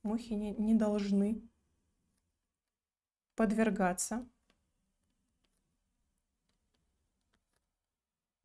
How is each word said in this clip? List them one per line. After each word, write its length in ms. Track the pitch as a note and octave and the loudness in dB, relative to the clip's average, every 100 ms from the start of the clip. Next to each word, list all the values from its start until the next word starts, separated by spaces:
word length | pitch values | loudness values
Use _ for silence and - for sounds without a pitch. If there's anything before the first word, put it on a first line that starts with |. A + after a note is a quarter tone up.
Мухи 300 | G#3 A3+ A#3 | -4 -4 -4
не, 180 | G#3 G#3 | -6 -6
не 220 | G3+ G#3+ A3 | -2 2 4
должны 640 | G#3 G#3 G3+ G3 G3+ A3+ - _ _ _ _ _ _ _ _ _ _ _ _ _ _ _ _ _ _ - | 4 0 0 2 2 -2 -10 _ _ _ _ _ _ _ _ _ _ _ _ _ _ _ _ _ _ -2
подвергаться 880 | A3 A3 A3 G3 F#3 F#3 - A3+ B3 _ _ _ _ _ _ _ _ _ _ _ _ _ _ _ _ _ _ _ _ _ _ _ _ _ _ _ _ _ _ _ _ _ _ _ _ _ _ _ _ _ | 0 2 2 2 0 0 -4 -6 -10 _ _ _ _ _ _ _ _ _ _ _ _ _ _ _ _ _ _ _ _ _ _ _ _ _ _ _ _ _ _ _ _ _ _ _ _ _ _ _ _ _